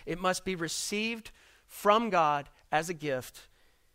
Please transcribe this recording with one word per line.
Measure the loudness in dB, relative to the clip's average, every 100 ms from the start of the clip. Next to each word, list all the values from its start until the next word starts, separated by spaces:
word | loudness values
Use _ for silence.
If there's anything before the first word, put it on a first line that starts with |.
| -8
It | -2
must | -2 -2
be | -4 -4
received | -4 -4 -4 -2 -2 -6 -12 -20 -20 _ _
from | 0 4 4 4
God | 2 4 2 -4 _ -2
as | -2 0
a |
gift. | -6 -4 -4 -6 -16 -20 _ _ _ _